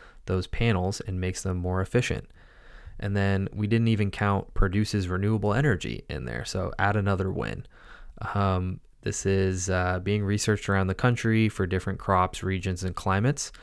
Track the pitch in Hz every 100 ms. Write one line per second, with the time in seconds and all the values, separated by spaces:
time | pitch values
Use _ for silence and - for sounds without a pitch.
0 | - - - 92 90 - 117 95 92 -
1 | - 90 92 90 95 90 90 92 92 123
2 | 123 - - - - - - - - -
3 | 101 101 98 98 98 - 104 113 113 107
4 | 101 - 104 98 - - 98 98 107 104
5 | 92 92 101 110 104 101 147 95 - 57
6 | - 71 62 58 - 98 90 - 101 104
7 | 101 95 95 95 55 52 - - - -
8 | - - - 101 98 92 92 92 - -
9 | - - 95 98 95 92 95 92 90 90
10 | 92 104 101 104 - 104 - 98 95 92
11 | 127 120 113 110 110 - 95 92 - 92
12 | - 95 90 - 95 95 95 90 92 87
13 | - 95 120 147 - -